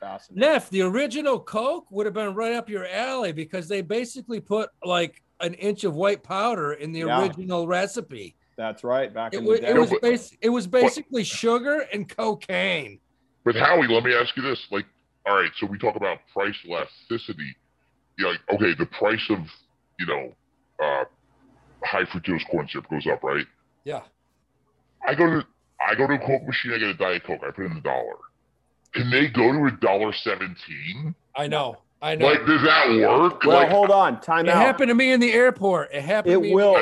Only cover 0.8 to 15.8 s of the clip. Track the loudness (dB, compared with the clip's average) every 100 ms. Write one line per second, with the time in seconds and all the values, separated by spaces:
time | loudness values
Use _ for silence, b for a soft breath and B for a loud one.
0.8 | -2 -2 -4 -4 -4 -4 -4 -6 -4 -6
1.8 | _ -6 -6 -4 -8 -6 -4 -6 -8 -10
2.8 | -8 -6 -6 -4 -6 -8 -10 -10 -6 -8
3.8 | -4 -6 -6 -12 -10 -12 -4 -4 -4 _
4.8 | -4 -2 -2 _ _ -8 -8 -4 -6 -4
5.8 | -4 0 0 -2 -6 -4 -2 -2 -6 -6
6.8 | -8 -6 -2 0 0 -4 -6 -4 -2 -2
7.8 | -2 -6 -12 -16 -16 _ _ -10 -10 -8
8.8 | -2 -2 -2 -6 -8 -4 0 0 4 2
9.8 | 4 2 0 0 -4 _ -2 0 0 2
10.8 | 2 2 -6 -6 -6 -2 0 0 0 -4
11.8 | -4 -8 -8 -4 -4 -4 -6 -4 -2 -4
12.8 | -8 -18 _ _ _ _ -2 2 4 4
13.8 | 4 2 4 2 0 -4 -6 -6 -6 -8
14.8 | -8 _ _ _ 0 2 2 -4 -8 -2